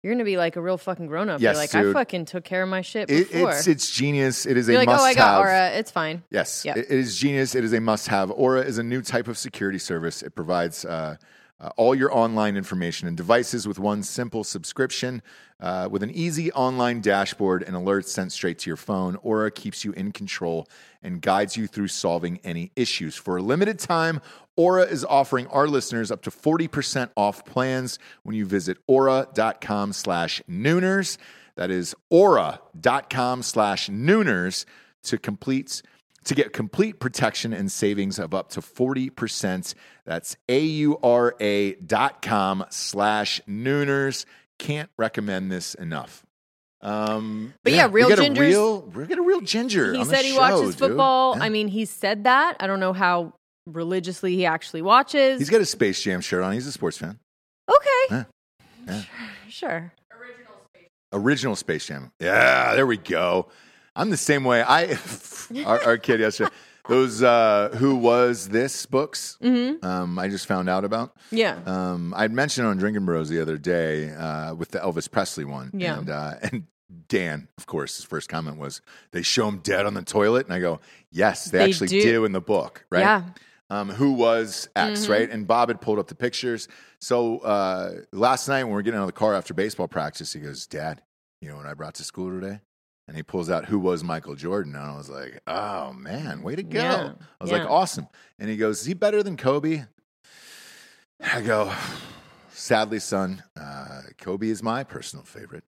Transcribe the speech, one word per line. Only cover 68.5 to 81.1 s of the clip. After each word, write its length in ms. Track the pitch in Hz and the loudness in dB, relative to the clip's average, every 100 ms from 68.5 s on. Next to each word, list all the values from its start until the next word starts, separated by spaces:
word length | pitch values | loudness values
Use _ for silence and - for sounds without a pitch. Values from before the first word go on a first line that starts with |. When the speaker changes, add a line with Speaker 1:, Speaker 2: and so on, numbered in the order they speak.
| 107 135 - - | 0 0 -4 -2
Speaker 2:
books, 500 | 131 151 - - - | -2 -2 -8 -12 -2
Speaker 1:
Mm-hmm. 420 | 240 247 247 320 | 2 2 0 -4
Speaker 2:
um, 340 | 92 90 - - | -4 -4 -4 -4
I 100 | 98 | -4
just 180 | 98 - | -4 -2
found 220 | 95 92 | -2 0
out 160 | 92 | 0
about. 320 | 101 110 123 _ - | 0 -4 -6 _ -6
Speaker 1:
Yeah. 260 | 226 208 90 90 | 0 0 -2 -4
Speaker 2:
Um, 480 | 92 92 - 85 90 | -4 -2 -4 -6 0
I'd 160 | 110 | 0
mentioned 340 | 120 143 127 117 | 2 0 0 0
on 100 | 95 | 2
Drinking 260 | 101 107 | 0 0
Bros 240 | 92 82 78 | 0 0 0
the 120 | 82 | -2
other 160 | 80 76 | -2 -4
day, 520 | 80 87 80 78 76 | 0 0 0 -2 -6
uh, 420 | 76 80 78 78 | -8 -8 -6 -8
with 160 | 82 82 | -8 -8
the 80 | 92 | -4
Elvis 320 | 92 82 - | -4 -4 -2
Presley 340 | 113 95 - | -2 -2 -6
one. 260 | 69 69 65 | -10 -10 -10
Speaker 1:
Yeah. 240 | 196 175 156 | -6 -4 -4
Speaker 2:
And, 120 | - | -6
uh, 240 | - 151 - | -6 -8 -8
and 240 | - 120 80 _ _ 85 _ | -8 -8 -10 _ _ -20 _
Dan, 400 | 98 87 76 - - | -2 -2 -6 -12 -20
of 80 | - | -8
course, 300 | 80 69 - | -8 -6 -10
his 80 | |
first 240 | - 78 - | -8 -8 -6
comment 280 | 80 78 76 | -8 -8 -10
was, 220 | 71 - _ - _ | -12 -14 _ -20 _
"They 100 | 87 | -6
show 240 | 82 123 107 | -2 0 0
him 100 | 101 | -2
dead 280 | 101 95 101 | -2 0 0
on 80 | |
the 80 | 101 | -4
toilet." 440 | 87 110 104 123 135 | -2 2 4 2 0
And 80 | |
I 40 | 90 | -2
go, 200 | 87 78 _ - _ | -2 -4 _ -20 _